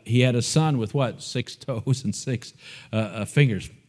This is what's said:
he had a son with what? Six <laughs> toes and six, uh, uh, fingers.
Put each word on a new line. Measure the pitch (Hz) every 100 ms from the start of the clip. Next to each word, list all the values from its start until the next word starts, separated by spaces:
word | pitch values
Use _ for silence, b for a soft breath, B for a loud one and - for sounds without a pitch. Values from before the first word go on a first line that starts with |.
he | - 123
had | 127
a | 120
son | - 156 156 131
with | 107
what? | 143 120 92
Six | - 123 - -
<laughs> |
toes | - 117 135 127
and | 104
six, | - 135 117 - - B B B
uh, | 110
uh, | 107 107
fingers. | 101 147 135 95 - -